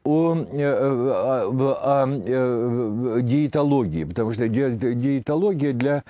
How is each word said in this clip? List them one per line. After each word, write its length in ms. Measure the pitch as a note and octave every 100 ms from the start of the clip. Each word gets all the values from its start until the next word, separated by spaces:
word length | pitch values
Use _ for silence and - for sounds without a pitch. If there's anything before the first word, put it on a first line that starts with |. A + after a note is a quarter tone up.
о, 320 | - D3+ E3
э, 240 | E3 D3+ C#3
э, 60 |
о, 1120 | C#3+ B2 C3+ C3 B2+ G#2+ A2+ C3 G2+ B2+ C3+ C3
о, 280 | C3+ C#3 C3
э, 1120 | C#3 F#2 B2+ B2+ A#2+ A#2+ A#2+ A#2 G#2+ B2 A2+
диетологии, 800 | B2 C#3 D3+ D3+ C#3+ C#3+ G#2+ D#2+
потому 280 | D2+ F2 A2
что 160 | A2 A#2
ди-, 460 | A2+ C3+ A#2 A#2+
диетология 800 | A#2+ C3 C#3 A#2 D3+ G3+ F3 C#3+
для 300 | B2 C3 C#3+ -